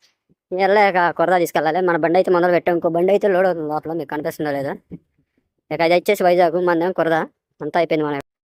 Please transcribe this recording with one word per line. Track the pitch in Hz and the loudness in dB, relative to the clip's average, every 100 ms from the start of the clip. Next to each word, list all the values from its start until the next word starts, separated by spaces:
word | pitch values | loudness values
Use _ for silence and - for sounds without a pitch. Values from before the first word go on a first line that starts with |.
| _ _ _ _ _ | _ _ _ _ _
ఇవల్ల | 180 190 202 202 | -2 2 4 2
ఇక | 180 175 - | 2 0 0
కురదా | 165 180 | 0 2
తీసుకెళ్ళాలి. | 170 175 151 165 185 | 0 -2 -2 0 0
మన | 170 | 0
బండి | 156 175 | 2 2
అయితే | 185 180 | 2 2
మొదలు | 180 175 | 2 2
పెట్టాం. | - 175 | 0 -2
ఇంకో | 170 165 | 0 0
బండి | 185 | 2
అయితే | 202 208 | 2 2
లోడ్ | 180 190 | 2 0
అవుతుంది | 170 151 | -2 -4
లోపల, | 151 156 170 | -6 -6 -8
మీకు | 139 | -8
కనిపిస్తుందో | 151 165 - 151 139 | -8 -8 -6 -6 -6
లేదో. | 139 208 _ - _ _ _ _ _ _ - | -6 -10 _ -20 _ _ _ _ _ _ -10
ఇక | 151 165 | -2 2
అది | 175 | 2
వచ్చేసి | 170 208 185 | 2 0 2
వైజాగ్, | 180 175 165 180 | 4 2 2 0
మనదేమో | 170 175 180 | 0 0 0
కురదా. | 165 160 214 _ _ - | 0 0 -2 _ _ -14
అంతా | 151 180 | -6 -2
అయిపోయింది | 165 160 151 | 0 0 -2
మన. | 143 - _ _ | -6 -10 _ _